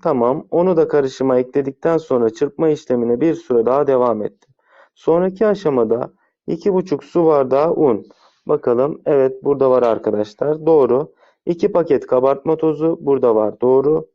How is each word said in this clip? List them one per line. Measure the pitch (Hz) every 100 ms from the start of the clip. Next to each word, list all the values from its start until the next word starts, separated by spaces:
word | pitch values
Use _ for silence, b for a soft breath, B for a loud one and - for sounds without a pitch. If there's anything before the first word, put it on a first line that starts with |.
Tamam. | 170 135 117 143 -
Onu | 160 180 170
da | 156
karışıma | 147 135 - 135 127
ekledikten | 127 143 135 135 165 165
sonra | 160 131 113
çırpma | 113 143 - 160
işlemine | 147 - 123 117 120
bir | 160
süre | 156 - 120 113
daha | 135 143
devam | 131 123 110
ettim. | 104 - _ _ b b b
Sonraki | _ - 165 185 185 220
aşamada | 202 160 131 113 113 - - _ _ -
iki | 170 208
buçuk | 185 180 143
su | - 175
bardağı | 160 147 131 131 156
un. | - 151 104 - b b b -
Bakalım. | 147 - 120 139 - -
Evet, | 147 131 131
burada | 139 139 135
var | 127
arkadaşlar. | 120 107 110 104 107 - 139 156 156
Doğru. | 160 127 120 156 b b b -
İki | 170 202
paket | 190 160 131 -
kabartma | 127 131 139 160 160
tozu | 160 147 160 170
burada | 151 135 123
var. | 110 107 101
Doğru. | 123 131 135 160 160